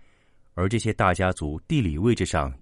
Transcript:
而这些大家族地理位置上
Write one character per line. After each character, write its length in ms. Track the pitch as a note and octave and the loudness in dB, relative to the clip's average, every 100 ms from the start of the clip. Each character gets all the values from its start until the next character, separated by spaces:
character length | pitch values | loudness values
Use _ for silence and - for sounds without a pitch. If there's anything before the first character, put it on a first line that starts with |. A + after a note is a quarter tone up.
| - _ _ _ _ | -18 _ _ _ _
而 140 | - F#2+ | -4 -2
这 120 | A2+ | 0
些 120 | A2 | -2
大 220 | - G2 | 2 2
家 180 | F2+ F#2 | 4 0
族 280 | - D2+ D#2 - | 0 -4 -6 -2
地 120 | D#3 | 0
理 180 | F#2+ D2+ | 0 0
位 180 | A2+ A2+ | 2 2
置 100 | F#2 | 0
上 280 | E2 C2+ C2 | -2 -2 -6